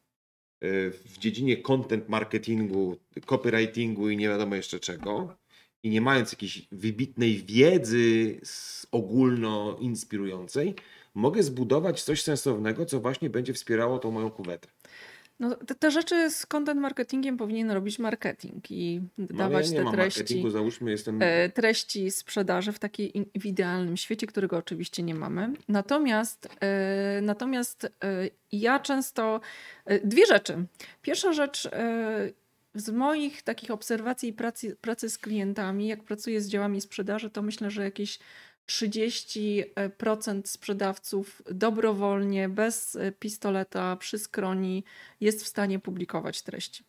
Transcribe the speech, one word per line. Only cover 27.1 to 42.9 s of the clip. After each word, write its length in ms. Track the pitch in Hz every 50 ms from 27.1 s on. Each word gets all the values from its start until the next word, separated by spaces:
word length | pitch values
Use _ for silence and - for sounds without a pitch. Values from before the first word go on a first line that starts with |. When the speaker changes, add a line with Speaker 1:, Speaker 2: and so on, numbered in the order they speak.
| 202 202
Speaker 2:
natomiast, 600 | 208 208 202 208 247 262 262 247 240 - - - -
e, 60 | - - - - 196 190 185 190 190 - _ _ _
ja 260 | - 208 220 233 262 277
często, 600 | 269 - 277 269 262 - - 247 226 220 220 220 220 - - - - - - - -
e, 220 | - 202 202 -
dwie 200 | 202 220 320 440
rzeczy. 400 | - - 202 - - 156 165 180 - _ - - - - _
Pierwsza 300 | - 277 320 359 - 381
rzecz, 340 | 320 302 285 277 294 - -
e, 640 | - - - 233 233 226 226 226 220 220 208 202 - - _ _ _ _ _ _ _ -
z 160 | 214 208 220
moich 520 | 214 240 262 285 311 302 294 285 294 -
takich 280 | - - 226 - - -
obserwacji 580 | 226 214 - - 233 220 220 240 254 - - 233
i 40 |
pracy, 440 | 220 - 233 233 226 - - 214 - -
pracy 300 | - 233 233 - - 226
z 80 | - -
klientami, 680 | - 220 214 208 196 196 202 220 196 190 190 202 208
jak 180 | 220 220 214 -
pracuję 360 | - 214 208 - 233 226 214
z 80 | 208 202
działami 320 | 202 202 202 202 202 196
sprzedaży, 500 | - - - - 190 202 202 214 233 208
to 120 | - 214
myślę, 280 | 208 208 214 - 220 202
że 140 | 202 214 196
jakieś 340 | 196 196 - 208 208 - - - - - - - - _ _ _
trzydzieści 1000 | - - - 233 208 214 220 220 233 233 - - - - 220 214 208 208 202 - - - 196 202 190 196 -
procent 500 | 226 226 220 214 - 226 202 196 196 -
sprzedawców 920 | - - - - 202 196 202 190 190 - - - 208 196 196 - - - - -
dobrowolnie, 1000 | 185 185 214 233 214 220 220 220 208 196 202 202 196 196 202 202 196 196 190 190
bez, 480 | 190 208 214 226 226 - - -